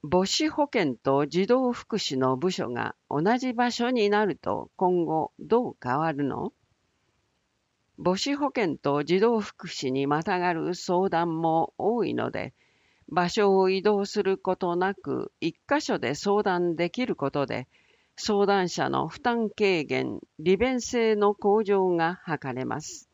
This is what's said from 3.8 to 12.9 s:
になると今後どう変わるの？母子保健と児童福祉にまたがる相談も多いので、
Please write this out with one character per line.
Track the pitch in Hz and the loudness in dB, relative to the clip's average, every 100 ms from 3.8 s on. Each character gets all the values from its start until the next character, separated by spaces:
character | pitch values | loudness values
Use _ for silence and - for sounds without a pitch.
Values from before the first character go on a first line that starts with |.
| 240 | 0
に | 247 202 | 2 2
な | 208 214 | 2 2
る | 143 | -2
と | - 101 - - | -4 -6 -6 -2
今 | 185 180 160 | 2 2 0
後 | 160 - - | -2 -2 -8
ど | - 226 226 | 0 0 0
う | - | -8
変 | 123 135 | -2 0
わ | 160 | 0
る | 143 | -2
の？ | 143 - 196 _ _ _ _ _ _ _ _ _ _ _ _ _ _ - | -4 -4 -8 _ _ _ _ _ _ _ _ _ _ _ _ _ _ -4
母 | 160 185 | -2 0
子 | 277 | -2
保 | 277 285 | -2 -2
健 | 262 190 135 | 0 -2 -2
と | 143 143 | 0 0
児 | 147 180 | 2 4
童 | 226 226 | 4 2
福 | 202 - 170 | -2 -12 -14
祉 | - 135 | -6 -4
に | 131 139 | -2 0
ま | 151 | 0
た | 170 180 | 0 0
が | 180 | 0
る | 160 151 | -2 -4
相 | 175 - 180 190 | -6 0 0 2
談 | 165 170 160 | 0 0 0
も | 165 160 - - | 0 2 0 -2
多 | 196 240 | -2 0
い | 156 120 | -2 -2
の | 117 | -4
で、 | - 131 _ _ _ _ | -6 -10 _ _ _ _